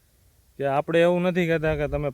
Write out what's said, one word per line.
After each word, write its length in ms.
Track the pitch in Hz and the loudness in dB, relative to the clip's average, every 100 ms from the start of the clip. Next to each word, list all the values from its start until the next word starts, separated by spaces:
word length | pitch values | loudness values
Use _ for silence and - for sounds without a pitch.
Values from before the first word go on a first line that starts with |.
| _ _ _ _ _ - | _ _ _ _ _ -6
કે 40 | 139 | -2
આપણે 320 | 139 151 165 | -2 0 2
એવું 280 | 170 175 180 | 4 2 0
નથી 160 | 180 170 | 0 0
કહેતા 240 | 165 156 151 | 0 -2 -2
કે 120 | 143 | -2
તમે 160 | 143 147 | -4 -4